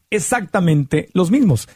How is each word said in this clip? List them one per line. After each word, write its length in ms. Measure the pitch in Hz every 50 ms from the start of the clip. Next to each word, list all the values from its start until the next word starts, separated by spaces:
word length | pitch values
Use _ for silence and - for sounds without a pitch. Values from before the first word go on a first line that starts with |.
| _ _
exactamente 1000 | - 214 156 - - 240 196 - - 208 175 165 156 147 139 - - 151 - - -
los 180 | 185 180 165
mismos. 360 | 220 294 262 190 127 110 - - -